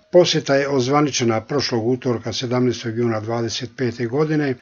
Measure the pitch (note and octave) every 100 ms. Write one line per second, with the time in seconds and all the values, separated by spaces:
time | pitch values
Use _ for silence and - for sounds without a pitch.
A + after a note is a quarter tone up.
0 | _ F3 E3 D#3+ - C#3 C#3 C#3 B2 D3
1 | D3 - A#2 A2 G#2+ C#3+ - A#2+ A2+ B2+
2 | C3 A2+ A2+ G2+ B2 B2 B2+ A2+ A#2 A2+
3 | A#2+ A2 G#2+ A#2 A2+ - A#2 - B2+ A2+
4 | A#2 C3+ D#3 D#3 C#3+ B2